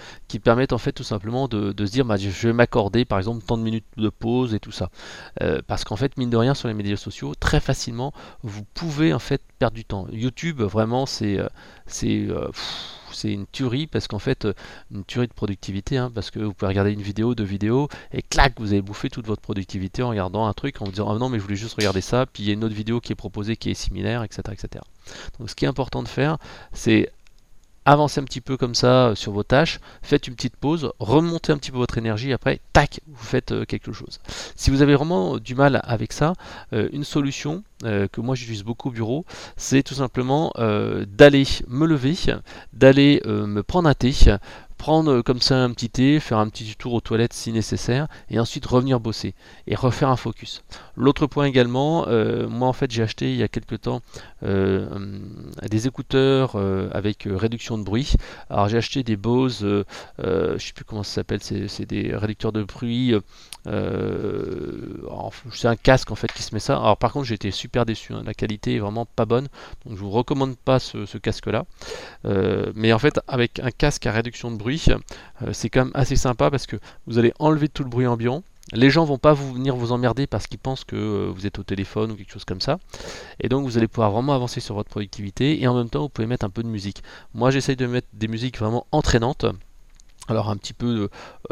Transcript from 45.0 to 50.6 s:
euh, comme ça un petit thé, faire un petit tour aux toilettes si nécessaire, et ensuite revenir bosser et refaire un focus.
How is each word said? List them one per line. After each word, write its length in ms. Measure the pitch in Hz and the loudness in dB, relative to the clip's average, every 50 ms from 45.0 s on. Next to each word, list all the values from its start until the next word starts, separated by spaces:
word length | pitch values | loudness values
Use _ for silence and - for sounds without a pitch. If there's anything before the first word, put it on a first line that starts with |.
| 160 151 | 6 6
euh, 120 | 131 120 | 4 4
comme 180 | 120 - 127 123 | 4 2 2 2
ça 160 | - - 135 | 4 4 4
un 140 | 131 127 120 | 4 4 2
petit 160 | 117 - 120 113 | 0 -2 -6 -4
thé, 320 | - 127 127 139 151 151 | 2 4 4 6 6 4
faire 180 | - - 117 107 | 2 2 2 2
un 100 | 107 107 | 2 0
petit 260 | - - 113 110 104 | -2 -10 -12 -12 -12
tour 160 | - - 123 | -10 -4 -2
aux 80 | 120 110 | -2 -2
toilettes 320 | - - 117 110 117 - | 0 0 2 2 2 2
si 180 | - - - 117 | 0 -6 -6 -2
nécessaire, 560 | 113 110 104 - - - - - 120 135 156 - - - - - | -2 -2 0 0 -2 -2 0 0 0 0 0 -2 -8 -14 -10 -2
et 80 | 110 110 | 0 0
ensuite 280 | 117 - - 151 - | 0 0 -2 -8 -2
revenir 340 | - 123 123 127 135 131 120 | 2 2 4 4 4 0 0
bosser 340 | 110 113 104 - - 101 - - - - - - - | 0 -4 -6 -4 -6 -8 -8 -10 -20 -20 -20 -14 -8
et 80 | - 104 | -6 -4
refaire 360 | - - 123 113 - 147 135 | 0 0 0 2 2 2 2
un 60 | 127 | 2
focus. 460 | - - 117 - - 113 - - - | 0 -2 -8 -8 -8 -12 -14 -16 -16